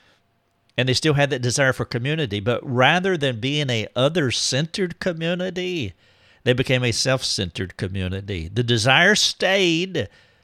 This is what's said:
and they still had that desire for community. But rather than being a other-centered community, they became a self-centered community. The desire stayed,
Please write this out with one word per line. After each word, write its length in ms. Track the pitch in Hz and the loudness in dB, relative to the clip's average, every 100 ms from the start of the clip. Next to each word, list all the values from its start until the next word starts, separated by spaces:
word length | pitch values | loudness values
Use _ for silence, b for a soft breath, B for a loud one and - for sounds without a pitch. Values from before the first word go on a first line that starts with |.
| b b b _ _ _ _ - | b b b _ _ _ _ -4
and 100 | 127 | 0
they 60 | |
still 220 | 123 160 143 | 2 2 4
had 160 | 143 | 2
that 100 | 135 | 0
desire 320 | 123 117 135 | 0 2 2
for 100 | 123 | 2
community. 560 | 127 123 127 160 135 104 | -2 -4 -2 -2 -2 -2
But 220 | 101 117 | -2 -2
rather 540 | - 120 127 170 190 180 | -2 2 4 4 0 0
than 240 | 139 113 | -2 -2
being 280 | 131 147 143 | -4 -2 0
a 200 | 113 104 | -2 -2
other-centered 1080 | - 135 165 135 - - 127 - - 180 170 | 0 2 2 0 0 -2 -2 -2 -4 -4 -4
community, 920 | 190 165 165 180 185 180 180 175 104 b b b b b | -6 -4 -4 -4 -4 -4 -4 -4 -6 b b b b b
they 100 | 120 | 0
became 300 | 123 131 127 | 2 2 2
a 80 | 123 | 2
self-centered 880 | 107 131 131 - - 92 - 92 - | 0 0 0 -2 -4 -4 -6 -8 -6
community. 680 | 98 98 92 95 101 95 82 | -6 -4 -4 -6 -6 -8 -4
The 160 | 107 | -2
desire 520 | 120 120 113 135 180 214 | 0 2 4 6 6 4
stayed, 920 | - - 185 196 180 165 185 170 95 b b b | 2 0 0 2 2 0 -2 -4 -6 b b b